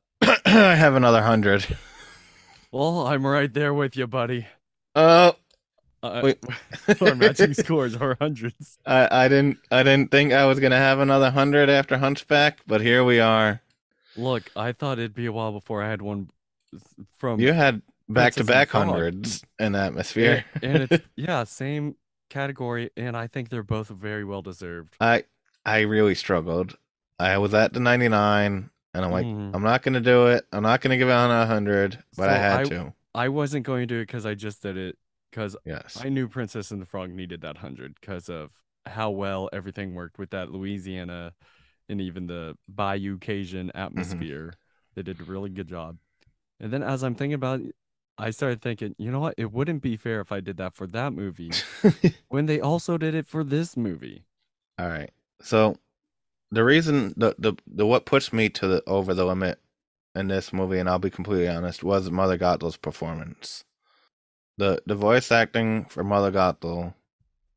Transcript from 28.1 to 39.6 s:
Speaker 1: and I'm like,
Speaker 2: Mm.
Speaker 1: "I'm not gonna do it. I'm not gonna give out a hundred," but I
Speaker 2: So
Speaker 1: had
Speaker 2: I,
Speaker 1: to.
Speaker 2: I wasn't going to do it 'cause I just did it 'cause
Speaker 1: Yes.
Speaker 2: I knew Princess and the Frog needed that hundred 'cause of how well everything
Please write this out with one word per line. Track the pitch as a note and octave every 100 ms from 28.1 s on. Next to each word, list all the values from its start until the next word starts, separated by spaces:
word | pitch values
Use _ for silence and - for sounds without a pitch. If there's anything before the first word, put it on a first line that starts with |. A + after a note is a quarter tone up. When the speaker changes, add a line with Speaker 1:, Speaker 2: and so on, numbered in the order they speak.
| G#2+ G#2 G#2 G#2 G2 F#2+ _ _
Speaker 1:
and | F2+ F2+
I'm |
like, | F2+ A#2
Speaker 2:
Mm. | G#2+ G2+
Speaker 1:
"I'm | F#2+
not | G#2+ B2+
gonna | C3 B2+
do | A#2+ B2 A#2+
it. | A#2+ -
I'm | G2+
not | G#2+ B2+
gonna | C3+ B2+
give | B2+
out | B2 A#2+
a | A#2 A2+
hundred," | A2 G#2 G2+ G2 A2+ _ -
but | G2
I | G2
Speaker 2:
So |
Speaker 1:
had | G2+ A#2+
Speaker 2:
I, | C#3
Speaker 1:
to. | F2 D#2 - _
Speaker 2:
I | A#2 B2+
wasn't | C#3+ C#3+ D3 B2
going | B2+ A#2+
to | A#2
do |
it | G#2+
'cause | B2 G#2+
I | G2+
just | G#2+ G2+
did | G2+ F#2+
it | F#2 - _ _ _
'cause | A2 G#2+ G2+ E2
Speaker 1:
Yes. | D2 - - C3
Speaker 2:
I |
knew | C3+ A#2+
Princess | C3 A2 A2+ G2+
and | G2+
the | F2+
Frog | G2 F2+
needed | F2+ F2+ E2+
that | D#2 D2+
hundred | E2 C2 C2 C#2
'cause | - F2+ -
of | E2+ D2+ _ _ _ -
how | G2+ A2
well | G2 G2 F#2+ F#2+
everything | G2+